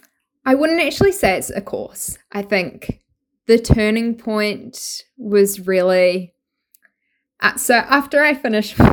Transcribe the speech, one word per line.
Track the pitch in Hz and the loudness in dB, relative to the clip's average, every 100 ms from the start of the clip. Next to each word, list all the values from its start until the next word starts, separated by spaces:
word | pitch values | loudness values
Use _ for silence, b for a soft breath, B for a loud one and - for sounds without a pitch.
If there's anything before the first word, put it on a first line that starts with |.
| _ _ _ _ | _ _ _ _
I | - | 0
wouldn't | 269 311 330 | 2 2 0
actually | 294 - 403 | -2 2 2
say | 370 208 185 | 2 0 0
it's | - | -4
a | - | -8
course. | 196 202 - - - - _ | -8 -10 -10 -12 -12 -14 _
I | 208 | -10
think | 202 202 175 - - - _ _ _ _ - | -4 -2 -4 -8 -12 -12 _ _ _ _ 2
the | 226 | 2
turning | 233 233 214 220 233 | 4 2 2 0 -2
point | 233 - 214 208 - - - - - - - | -6 -6 -4 -4 -6 -12 -16 -14 -14 -16 -14
was | 226 208 196 196 185 | 0 2 2 0 -2
really, | 190 180 185 180 180 175 _ _ _ _ _ _ _ _ _ _ _ | 0 2 4 2 2 -6 _ _ _ _ _ _ _ _ _ _ _
uh, | - - | -4 -2
so | - 240 | 0 0
after | - 277 277 285 | 2 0 0 0
I | 294 | 0
finished | 277 254 214 214 - - | 0 -2 -2 -2 2 2